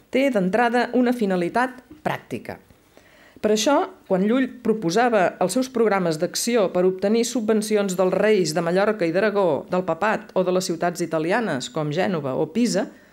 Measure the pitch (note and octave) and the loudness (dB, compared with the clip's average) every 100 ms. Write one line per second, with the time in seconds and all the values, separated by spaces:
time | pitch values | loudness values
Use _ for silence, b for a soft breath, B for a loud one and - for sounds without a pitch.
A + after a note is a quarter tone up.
0 | _ B3+ C#4 A3 F#3 A3 A#3+ A#3+ A#3+ A#3+ | _ 0 2 2 0 2 2 0 0 2
1 | A#3+ B3 G3 F#3 F3 A3+ B3+ - - - | 2 0 0 0 0 -2 -2 -6 -20 -8
2 | G3 C3+ - A2+ - F#2 _ _ b b | -6 -6 -8 -12 -10 -16 _ _ b b
3 | b b b b G#3+ G#3+ B3+ D4 F4+ - | b b b b 0 2 2 2 0 -6
4 | - F#3 G#3 B3+ B3+ - G#3+ G#3+ E3 F#3 | -2 0 2 2 0 -4 -2 0 0 2
5 | B3 A3 F3 - F3+ B3+ B3+ A#3 A3 G3 | 2 4 2 0 -2 0 -2 0 2 2
6 | F3 D#3 F3 - - A#3 F3+ F3+ F#3 F#3 | 0 -2 -4 -4 0 2 2 2 2 2
7 | G3+ A3+ A#3+ C4 G#3+ A3 G#3+ G#3+ G3+ F3+ | 0 0 0 -2 0 0 0 0 0 0
8 | F#3 F3+ G#3 G#3+ E3 D#3+ E3+ F3+ G#3+ G#3+ | 0 2 2 2 2 0 0 2 2 0
9 | E3+ E3+ G#3+ G3+ F#3 C3+ - F3+ F3+ D#3+ | 0 0 0 2 2 0 -2 -2 -2 -2
10 | G#3+ G#3+ - - F3+ F#3 F#3 E3 F3 E3 | 0 -2 -4 -2 0 0 -2 -2 -2 -2
11 | F3 E3 D#3+ A3 G#3+ D3 - D#3+ D3+ D3 | -4 -2 -2 -2 -2 -4 -6 -6 -4 -2
12 | G#3 E3+ C#3 C3+ D#3 A3+ A#3+ F3+ C4+ B | -2 -2 -4 -4 -2 0 0 0 -4 B
13 | B | B